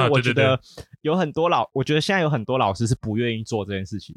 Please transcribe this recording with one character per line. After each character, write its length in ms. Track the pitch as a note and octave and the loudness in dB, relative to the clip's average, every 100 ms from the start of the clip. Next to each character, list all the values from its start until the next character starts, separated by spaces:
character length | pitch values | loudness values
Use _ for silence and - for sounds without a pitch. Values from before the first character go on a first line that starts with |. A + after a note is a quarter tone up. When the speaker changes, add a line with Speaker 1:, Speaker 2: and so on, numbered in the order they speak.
| B2+ | 2
Speaker 1:
我 100 | C3+ | 2
觉 120 | B2 | 2
得 200 | B2 C3 | 2 2
Speaker 2:
啊， 40 | C3 | 2
对， 200 | - - | -4 -20
对， 80 | |
对。 40 | - - | -20 -8
Speaker 1:
有 160 | D3+ F3+ | -2 0
很 160 | D#3 | 0
多 160 | D#3+ E3+ | 0 2
老-， 200 | D3 A2 | 2 0
我 80 | C3+ | -2
觉 100 | C3 | 0
得 80 | D3+ | 0
现 140 | - | 2
在 80 | G3 | 2
有 80 | D3+ | 2
很 140 | C#3 | 0
多 120 | G#2+ B2+ | 0 0
老 160 | G#2 | 0
师 140 | F#2+ A2+ | 0 0
是 80 | |
不 220 | - A2 G#2+ | 0 -2 -2
愿 200 | A#2+ A2 | -2 -4
意 60 | |
做 220 | A2 A2 | -4 -4
这 80 | G2 | -2
件 120 | G2 | -6
事 140 | F#2+ G2+ | -6 -10
情 160 | - | -12